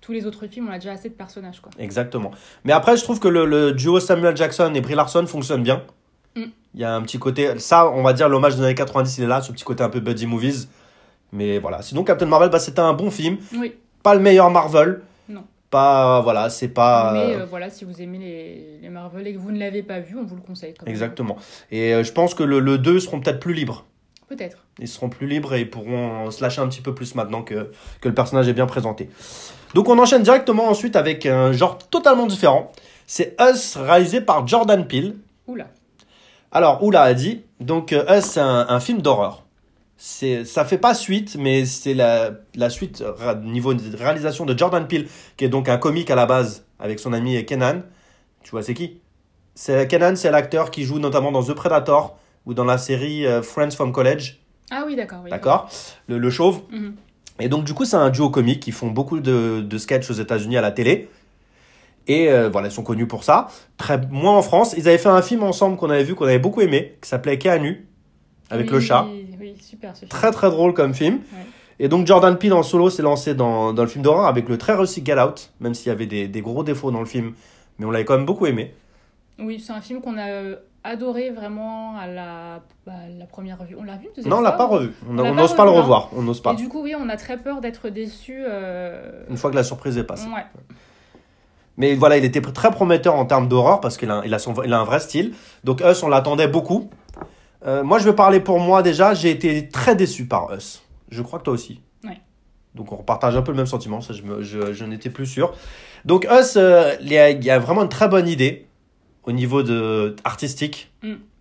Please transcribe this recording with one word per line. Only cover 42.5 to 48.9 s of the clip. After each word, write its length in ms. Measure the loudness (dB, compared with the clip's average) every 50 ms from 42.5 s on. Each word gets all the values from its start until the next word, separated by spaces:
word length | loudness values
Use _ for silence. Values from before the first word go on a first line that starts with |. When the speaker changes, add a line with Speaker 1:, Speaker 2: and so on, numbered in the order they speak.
| _
Speaker 2:
la 140 | -4 -4 -4
suite, 320 | -4 -6 -10 -12 -10 -12
euh, 120 | -12 -12 -10
ra-, 180 | -8 -6 -6 -6
niveau 360 | -6 -6 -8 -6 -4 -2 -2 -2
de 240 | -4 -4 -8 -12
réalisation 480 | -6 -2 -2 -2 -2 -4 -6 -6 -6 -4
de 120 | -4 -2
Jordan 300 | 0 0 0 0 -2 -2
Peele, 200 | -2 -4 -4 -4 -6 -14 -20 -20 -20 _ -4
qui 60 | -4
est 20 | -2
donc 220 | -2 -2 0 0
un 80 | -2 0
comique 320 | 0 -2 -2 -2 -2 0
à 40 | 2
la 120 | 2 4
base 400 | 4 2 2 0 -2 -6 -14 _ _ _ _
avec 200 | -10 -10 -10 -8
son 160 | -6 -6 -4
ami 280 | -4 -2 -2 -4 -4 -4
Kenan. 340 | -4 -4 -2 0 0 0 -2 -6 -14 _ _ _ _ _ _ _ _ _ _ _
Tu 80 | -12
vois, 120 | -10 -10 -8
c'est 120 | -8 -8
qui ? 260 | -8 -8 -12